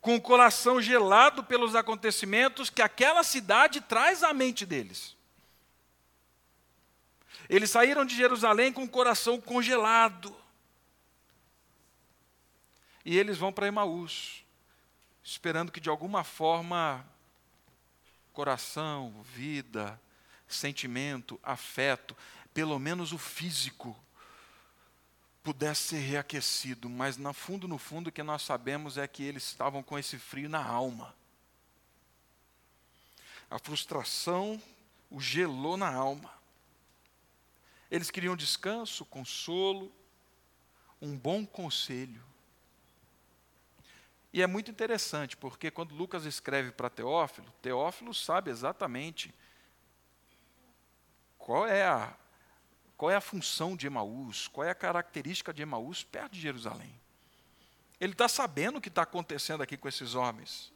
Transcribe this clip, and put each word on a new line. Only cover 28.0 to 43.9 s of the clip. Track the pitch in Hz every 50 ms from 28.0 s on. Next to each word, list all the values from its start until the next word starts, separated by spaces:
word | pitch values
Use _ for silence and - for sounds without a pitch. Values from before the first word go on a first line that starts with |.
| 170 165
o |
que | - - 151
nós | 151 151 147 -
sabemos | - 143 120 120 131 139 147 151 147 135 139
é | 139 135
que | - - 139
eles | 139 143 135 -
estavam | - - - 131 139 139 139 135
com | - 151 143
esse | 139 - - 127
frio | - - - 135 143 151
na | 156 156 139
alma. | 117 117 120 127 131 120 113 - - - _ _ _ _ _ _ _ _ _ _ _ _ _ _ _ _ _ _ _ _ _ _ _ _ _ _ _ _ _ _ _ _ _ _ _ _ _ _ _ _ - - - - - - _
A | - 110
frustração | - - 151 147 - - 165 147 120 - - - - 170 175 180 196 208 220 214 - - - _ _ _ _ _ _ _
o | - 139
gelou | 135 123 - 160 180 170 139 127 135 151 175
na | 190 196 175 131
alma. | 127 135 135 139 147 143 - - - _ _ _ _ _ _ _ _ _ _ _ _ _ _ _ _ _ _ _ _ _ _ _ _ _ _ _ _ _ _
Eles | 156 175 175 -
queriam | - 190 175 180 185 170
descanso, | 147 143 - - - 180 208 233 226 208 - - 160
consolo, | - - 135 127 - - - - - 165 180 190 196 190 196 190 196 _ _ _ _ _ _ _ _ _ _ _ _ _ _ _ _ _ _ _ _ - _
um | - 147 143 139
bom | 123 143 175 208 214
conselho. | 196 _ - 185 156 127 - - - 135 123 131 127 117 113 123 - - _ _ _ _ _ _ _ _ _ _ _ _ _ _ _ _ _ _ _ _ _ _ _ _ _ _ _ _ _ - -